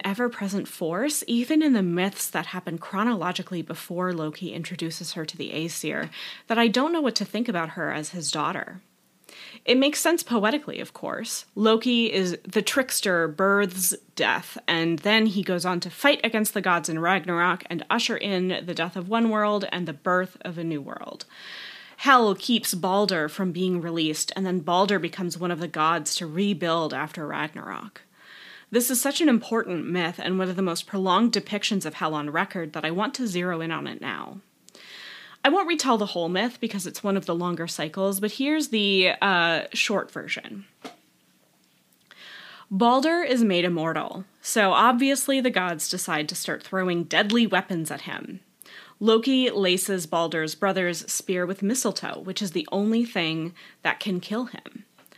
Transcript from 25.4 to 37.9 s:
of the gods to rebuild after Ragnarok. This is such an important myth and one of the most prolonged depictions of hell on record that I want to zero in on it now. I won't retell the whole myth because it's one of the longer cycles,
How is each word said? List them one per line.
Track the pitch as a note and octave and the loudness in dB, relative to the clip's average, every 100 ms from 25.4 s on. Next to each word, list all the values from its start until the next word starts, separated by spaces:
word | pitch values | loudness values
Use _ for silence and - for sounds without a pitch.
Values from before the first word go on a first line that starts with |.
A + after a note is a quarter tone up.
| F3 | -4
of | E3 | -4
the | E3+ | -4
gods | D#3+ D#3 E3 D3+ - | 0 2 2 0 -4
to | E3 | -4
rebuild | D#3+ G3+ E3+ E3+ E3 D#3 | 0 0 0 0 0 0
after | C3 D3+ - D3+ | -2 -6 -6 -6
Ragnarok. | D3+ D#3 - - F#2 G#3 - - _ - - - - - | -4 -4 -6 -10 -10 -12 -18 -20 _ -20 -20 -20 -20 -2
This | A#3 B3 | 0 2
is | B3+ | 2
such | C#4 C#4+ | 0 4
an | D#4+ | 6
important | A3+ - A3+ - F3 C3+ | 4 4 -2 0 -4 -2
myth | F3+ E3 - | 0 -2 -2
and | - F#3+ | -2 0
one | F#3 | 0
of | F#3 | 0
the | |
most | F#3 E3+ - | -2 -2 -4
prolonged | G3 F#3+ F3+ A#3 | -2 2 4 4
depictions | G#3 - G3+ - G3+ D#3 | 2 -2 -4 -2 -2 -2
of | |
hell | - D#3+ | -4 -2
on | D3+ D3 | -2 -2
record | D#3 F#3+ F#3+ D#3+ | 0 -2 -4 -8
that | D#3+ | -4
I | D#3 | -4
want | E3+ A3 | -2 -2
to | C4 A#3+ | -2 -4
zero | F3 F3+ E3 | -2 -2 -2
in | E3 | -4
on | D#3 C#3+ | -4 -6
it | - | -8
now. | C3 E2 - G3 - _ _ - - - - - - - | -8 -8 -10 -14 -20 _ _ -20 -20 -18 -18 -18 -20 0
I | C#4 | 2
won't | F4+ E4+ | 4 2
retell | E4 C4 A3+ | 0 2 2
the | G3+ | 0
whole | F3 E3 | -2 0
myth | F3+ A#3+ A#3+ | 0 0 -2
because | A3+ G3+ F3 | -6 -4 -8
it's | - | -6
one | G3+ G3 | -2 -2
of | |
the | - | 0
longer | E3+ F3 E3+ E3+ | -2 -2 -4 -6
cycles, | - D#3+ | -6 -6